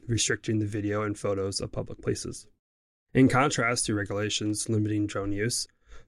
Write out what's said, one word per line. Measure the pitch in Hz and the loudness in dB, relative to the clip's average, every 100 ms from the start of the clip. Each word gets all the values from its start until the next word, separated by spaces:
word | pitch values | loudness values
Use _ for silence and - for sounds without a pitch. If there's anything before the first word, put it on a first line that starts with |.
| - | -2
restricting | 107 - 120 - 110 | 0 2 0 0 0
the | 101 | 0
video | 107 104 104 | -2 -2 0
and | 107 104 | -2 -2
photos | 101 98 98 - | -2 0 -2 -4
of | - | -6
public | 113 113 - | -6 -8 -6
places. | - 104 - - - _ _ _ _ _ _ | -4 -4 -6 -12 -16 _ _ _ _ _ _
In | 131 127 | 6 6
contrast | 127 147 - 117 123 - | 6 2 2 0 0 0
to | |
regulations | 104 98 101 104 - 107 107 - | 0 0 -2 -2 -2 -2 -2 0
limiting | 107 107 107 104 | 2 2 0 0
drone | 101 101 | -2 -2
use, | 101 117 - - _ - - | 0 0 -2 -6 _ -20 -18